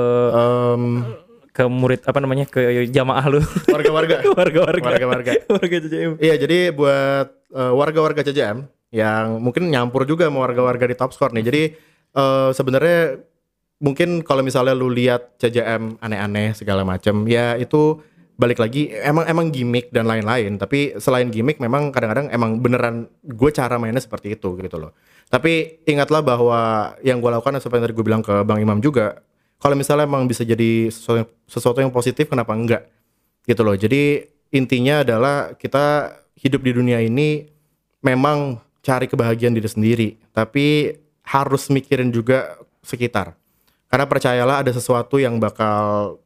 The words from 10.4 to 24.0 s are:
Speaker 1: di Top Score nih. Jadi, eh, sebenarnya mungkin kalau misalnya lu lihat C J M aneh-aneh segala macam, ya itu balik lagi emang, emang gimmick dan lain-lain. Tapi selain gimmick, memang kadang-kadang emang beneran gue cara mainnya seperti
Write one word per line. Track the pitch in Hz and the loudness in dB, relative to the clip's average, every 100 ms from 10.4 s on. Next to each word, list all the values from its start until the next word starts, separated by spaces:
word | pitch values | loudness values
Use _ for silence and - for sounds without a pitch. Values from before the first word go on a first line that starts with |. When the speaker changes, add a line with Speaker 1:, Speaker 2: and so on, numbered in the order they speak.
| 127 123 123 120 120 | -2 0 0 0 -2
Speaker 1:
di | |
Top | 123 131 | -2 -4
Score | - 135 | -2 -2
nih. | 117 | -2
Jadi, | 110 147 156 156 _ _ _ | 0 0 0 -4 _ _ _
eh, | 135 135 135 135 | -2 2 2 2
sebenarnya | 131 135 131 160 170 165 135 - _ _ _ _ - | 0 2 2 4 2 2 -4 -12 _ _ _ _ -4
mungkin | 143 135 175 170 | -2 0 0 0
kalau | 160 135 | 0 0
misalnya | 131 127 127 | 2 2 2
lu | 131 127 | 2 0
lihat | 123 123 120 - - | 2 2 2 -2 -4
C | 117 | -2
J | 117 113 | 0 0
M | 113 110 113 | -2 -4 -8
aneh-aneh | 113 104 104 104 107 | -8 -4 -4 -2 -2
segala | 110 104 98 | -4 -2 -2
macam, | 95 92 - 104 110 | 0 -2 -2 0 2
ya | 117 120 120 | 2 2 -2
itu | 120 151 151 156 - _ _ | 0 2 2 0 -8 _ _
balik | - 123 120 | -2 0 2
lagi | 113 131 147 107 | 0 -2 -4 -4
emang, | 123 156 165 | 0 0 0
emang | 165 165 | 0 0
gimmick | 139 120 120 120 | -2 0 -2 0
dan | 120 113 | -2 0
lain-lain. | 113 104 127 104 101 | 0 0 0 -2 -4
Tapi | 98 143 143 104 | -2 -2 -2 -4
selain | 123 127 123 | 0 0 0
gimmick, | 110 120 156 | 0 -2 0
memang | 120 135 147 | -2 0 0
kadang-kadang | 131 117 110 143 | -2 0 -2 -2
emang | 117 113 110 | -2 0 0
beneran | 127 123 117 117 113 _ | 2 2 0 -4 -10 _
gue | 160 113 139 | -14 0 0
cara | 151 139 120 | 2 -2 -2
mainnya | 113 | -2
seperti | 117 | -4